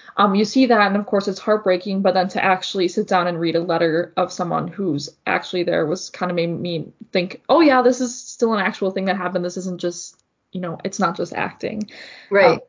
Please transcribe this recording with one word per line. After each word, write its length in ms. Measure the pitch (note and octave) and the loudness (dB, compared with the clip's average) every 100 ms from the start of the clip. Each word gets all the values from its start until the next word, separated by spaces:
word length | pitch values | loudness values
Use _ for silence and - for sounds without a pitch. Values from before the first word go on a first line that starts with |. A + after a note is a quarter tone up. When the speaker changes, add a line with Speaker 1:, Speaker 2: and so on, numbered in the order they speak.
| - - | -8 0
Speaker 1:
um, 160 | G#3 | 2
you 100 | G3 | 2
see 220 | G#3+ C4 B3+ | 2 4 4
that, 220 | A3 G3+ | 4 4
and 80 | G3+ | 0
of 100 | G#3 | 0
course 200 | G3+ G3 | -2 -2
it's 120 | F#3+ | -4
heartbreaking, 640 | - G#3+ G3 F3+ G3+ F#3+ | 0 0 2 0 0 0
but 100 | G3 | 2
then 160 | F#3 F#3 | 2 0
to 160 | G3+ | 0
actually 440 | F#3+ F#3 - G3 F3 | 2 0 -2 -2 0
sit 200 | G#3+ G#3 | 0 0
down 180 | F#3 F3 | 0 0
and 140 | E3+ | 0
read 160 | E3+ E3 | 0 0
a 40 | |
letter 520 | F3 E3 E3+ D#3+ F3 - | 0 2 2 0 0 -2
of 120 | F3 | -2
someone 380 | - E3+ D#3+ E3 | -4 -2 -2 -4
who's 400 | F#3 F#3+ C#3+ C#3+ - - | -4 -2 -2 -6 -8 -4
actually 360 | E3+ - F#3 | -4 -2 -4
there 240 | F3 E3+ D#3 | 0 0 0
was 240 | F#3+ - | -4 -8
kind 200 | - F3+ | -6 -4
of 60 | F3 | -2
made 120 | E3+ | -2
me 440 | E3+ F3 E3 - - - | -4 -4 -6 -8 -16 -6
think, 280 | F#3+ F3+ - - | -4 -4 -4 2
"Oh 120 | C#4+ | 4
yeah, 200 | D4+ C4 | 6 6
this 220 | B3 B3 | 4 2
is 120 | B3 | -2
still 380 | - - - A3+ | -8 -16 -2 0
an 80 | G#3+ | 0
actual 300 | F#3 - F#3+ | -2 -2 -4
thing 160 | G3 F#3+ | -2 -2
that 100 | F#3+ | -2
happened. 260 | F3+ F#3 | -2 -4
This 140 | F3 F#3 | -4 -6
isn't 240 | F#3 F3 | -8 -6
just, 420 | F3 F3 - - _ _ _ | -6 -6 -12 -20 _ _ _
you 80 | F#3 | -10
know, 160 | F3+ D#3+ | -8 -8
it's 140 | G3 - | -8 -2
not 180 | F3 F#3 | -2 -2
just 160 | E3+ | -6
acting." 560 | - - - - G#3+ G#3 - - - - | -6 -8 -6 -8 -8 -10 -14 -20 -20 0
Speaker 2:
Right, 160 | G3 | 6
Speaker 1:
Um, 160 | F#3 C#3+ | 6 4